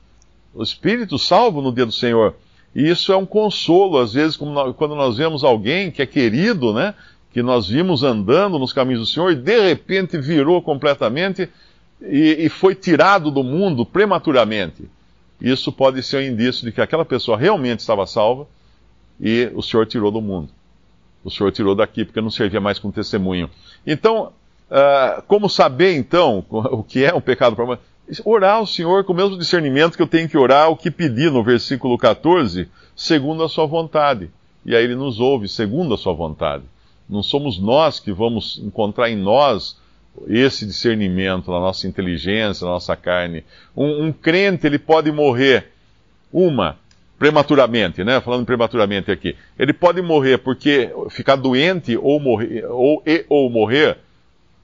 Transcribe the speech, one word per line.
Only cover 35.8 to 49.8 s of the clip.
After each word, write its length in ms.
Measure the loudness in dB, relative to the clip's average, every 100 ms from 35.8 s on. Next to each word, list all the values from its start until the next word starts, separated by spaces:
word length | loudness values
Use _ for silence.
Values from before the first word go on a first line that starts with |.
| -2
a 40 | -2
sua 160 | -4
vontade." 500 | -4 -6 -4 -6 -6 -12 _ _ _ -8
Não 120 | -6
somos 380 | -4 -4 -4 -4
nós 400 | 0 2 2 -2
que 140 | -10
vamos 460 | -4 -2 -2 -8 -12
encontrar 500 | -10 -4 -4 -2 -2
em 80 | -2
nós 600 | 0 2 2 0 -6 -18 _ _ _ -18 -2
esse 360 | 2 2 0 -10
discernimento, 840 | -4 -2 0 -2 -2 -2 -4 -4
na 80 | -2
nossa 260 | -2 -4 -8
inteligência, 800 | -6 -6 -4 -4 -2 -2 -4 -4
na 60 |
nossa 240 | -6 -4 -6
carne. 480 | -2 -2 -2 -8 -14 -20 _ -4
Um, 300 | -4 -2 -4
um 80 |
crente, 520 | -2 0 2 2 0 -2
ele 140 | -2
pode 320 | 2 2 2
morrer, 600 | 2 0 4 4 2 0 _ _ _ _ _ _
uma, 460 | 0 0 2 -2 -4 _ _ _ 0
prematuramente, 840 | 2 4 4 4 4 2 -2 -2
né? 180 | 0 0
Falando 240 | 0 -4 -2
prematuramente 640 | 0 0 0 0 0 -4
aqui. 240 | -4 -4 -8 _ -4
Ele 160 | -2
pode 280 | 2